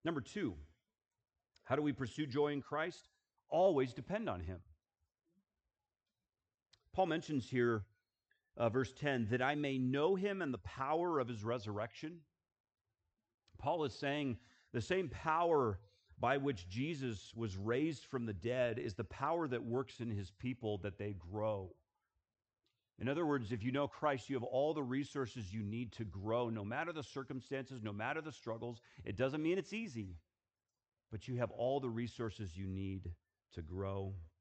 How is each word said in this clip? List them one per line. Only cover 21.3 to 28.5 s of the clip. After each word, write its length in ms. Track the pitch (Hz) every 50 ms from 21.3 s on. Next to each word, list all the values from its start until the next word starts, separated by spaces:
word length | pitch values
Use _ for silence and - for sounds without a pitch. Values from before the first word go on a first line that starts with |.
| 98 107 107 110 107 98 95 90 - _ _ _ _ _ _ _ _ _ _ _ _ _ _ _ _ _ _ _ _ _ _ _ _ -
In 80 | 107
other 200 | 123 143 165 175
words, 240 | 151 143 139 117 95
if 100 | 123 110
you 100 | 101 127
know 160 | 123 143 143
Christ, 400 | 135 - - - 151 139 127 -
you 80 | - 139
have 80 | 123 113
all 300 | - - 127 143 156 160
the 80 | 151
resources 720 | 139 120 127 135 143 139 - 143 131 107 - 127 107 90 98
you 80 | 113
need 300 | 107 101 107 117 123 110 -
to 100 | - 113
grow, 460 | 101 82 98 98 107 113 120 123 117
no 160 | 113 107 101
matter 260 | 104 117 143 160 170
the 120 | 165 156 131
circumstances, 800 | - - 143 131 - 131 131 117 - 135 135 131 127 135 123 107
no 100 | 110 101
matter 280 | 101 110 123 147 160
the 100 | 151 156
struggles. 500 | - - - 117